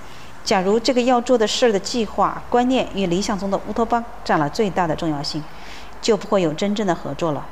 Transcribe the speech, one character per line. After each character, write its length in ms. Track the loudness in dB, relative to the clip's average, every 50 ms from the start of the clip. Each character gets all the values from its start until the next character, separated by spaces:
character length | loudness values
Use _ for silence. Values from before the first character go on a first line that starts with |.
| -14 -14 -14 -14 -14 -14 -14 -6 0
假 180 | 2 2 2
如 180 | 4 4 2 2
这 140 | 2 2 2
个 80 | 4
要 180 | 4 4 4 4
做 160 | 4 4 4
的 120 | 4 4
事 180 | 2 2 4 4
儿 60 | 4
的 80 | 4 2
计 260 | 0 -2 -2 -2 -2
划、 340 | -2 0 2 2 2 0 -4 -4
观 200 | 0 2 2 4 4
念 180 | 2 2 0 -2 -2
与 140 | -2 0
理 120 | 2 2 0
想 180 | 0 0 -2 -2
中 100 | -2 -2
的 100 | -2 -2 -2
乌 60 | -2 -2
托 100 | -2 0
邦 220 | 2 0 0 -2 -4 -10 -6 -2
占 140 | 0 2
了 100 | 2 2
最 220 | 2 0 0 0 0
大 160 | 2 0 0
的 100 | 0 0
重 140 | 0 -2 -2
要 140 | -2 -2 -4
性， 200 | -4 -6 -6 -8 -8 -12 -14 -14 -14 -14 -14 -14 -14 -12 -4
就 160 | 0 2 2
不 120 | 2 0
会 160 | 0 2 2 2
有 100 | 2 0
真 220 | 0 -2 -2 0
正 100 | 0 0
的 80 | 0 0
合 180 | -2 -4 -6 -4
作 160 | -2 -2 -2
了。 120 | -2 -2 -6 -10